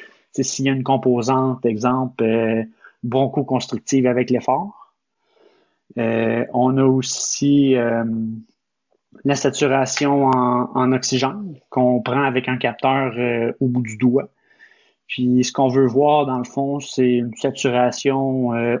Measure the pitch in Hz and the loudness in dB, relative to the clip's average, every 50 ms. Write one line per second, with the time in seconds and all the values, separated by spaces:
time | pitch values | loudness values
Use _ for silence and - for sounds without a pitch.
0 | - - _ _ _ _ _ - 131 - - - 135 135 135 135 127 - 131 127 | -20 -20 _ _ _ _ _ -4 -4 -4 -2 -2 -2 0 0 -2 0 0 -2 0
1 | 107 131 123 120 117 117 135 131 131 131 127 123 - 120 110 107 113 123 127 131 | 2 2 2 2 0 0 0 0 0 0 -2 0 -2 -2 -2 0 -2 -2 0 0
2 | 131 123 123 - 113 113 113 113 113 113 113 113 113 113 - _ _ - _ _ | -2 -4 -4 -2 0 0 2 2 0 0 0 -2 -2 -4 -10 _ _ -20 _ _
3 | - 123 117 131 139 127 - 151 135 135 131 127 120 - - 107 - - - 135 | -10 -2 0 0 0 0 0 -4 -4 -2 -2 -4 -4 -4 -8 -10 -6 -2 0 2
4 | 127 127 123 123 123 123 127 120 - - 127 147 180 202 - - - _ _ _ | 2 2 2 0 0 0 0 -2 0 0 -2 -2 -2 -8 -12 -16 -20 _ _ _
5 | _ _ _ _ _ _ _ _ _ _ _ _ _ _ _ _ _ _ - - | _ _ _ _ _ _ _ _ _ _ _ _ _ _ _ _ _ _ -8 -4
6 | 117 113 113 113 113 113 113 117 123 - - 123 123 131 131 135 135 131 131 131 | -2 -2 0 0 0 0 0 -2 -2 -2 0 0 0 2 2 4 4 4 4 2
7 | 131 - - - - - - - - 143 143 143 143 135 131 123 117 117 117 117 | 0 -4 -6 -6 -6 -6 -4 -2 0 2 4 4 4 4 4 2 2 0 0 -2
8 | 117 113 113 113 110 110 113 110 110 _ _ _ _ _ _ _ _ _ _ _ | -2 -2 -4 -4 -4 -6 -8 -10 -14 _ _ _ _ _ _ _ _ _ _ _
9 | _ _ _ - - 135 143 135 - 139 131 - 151 139 131 135 131 131 - - | _ _ _ -6 -2 -2 -2 0 0 -2 0 2 0 2 2 2 0 0 -2 -2
10 | 147 143 143 143 139 131 131 127 123 123 123 123 123 - - 131 127 127 127 127 | 0 0 2 2 4 4 2 2 2 2 0 0 -2 -2 -2 0 2 2 2 0
11 | - - - 127 131 135 139 208 208 190 156 131 _ _ - 131 127 123 123 123 | 0 -2 -2 0 -2 -2 -4 -6 -10 -12 -12 -14 _ _ -2 0 2 2 2 2
12 | 110 127 123 135 139 139 123 131 127 - 127 123 - 123 113 - - 135 135 135 | 0 0 0 2 2 2 0 0 0 -2 -4 -2 -2 -4 -4 0 0 0 2 2
13 | 135 131 113 117 123 120 120 117 117 117 117 - 135 127 123 127 123 110 110 107 | 0 -2 -2 -2 -2 0 0 0 0 -2 -2 -2 -2 0 0 -2 -2 -4 -4 0
14 | 127 123 120 139 - - _ _ _ _ _ _ - - _ _ _ _ _ _ | 2 4 4 2 0 -2 _ _ _ _ _ _ -20 -20 _ _ _ _ _ _
15 | _ _ - - 127 123 123 127 127 123 - - 135 131 123 135 135 127 110 131 | _ _ -6 -4 0 2 2 2 2 0 0 0 0 2 4 4 2 4 4 2
16 | 143 147 151 151 143 131 127 127 123 123 - - 139 139 143 143 143 - - - | 4 4 4 2 2 0 -2 -4 -6 -6 -6 -6 -4 -4 -4 -6 -8 -8 -2 0
17 | 127 123 123 123 120 120 113 - - 139 135 - - 139 120 123 123 123 120 - | 2 2 2 2 0 -2 -8 -4 -4 -4 -4 -2 -2 0 2 2 2 2 0 0
18 | - 139 135 135 135 135 131 131 127 120 117 117 117 117 120 123 | -2 0 0 0 0 -2 -2 0 -2 -2 -2 0 0 0 -2 0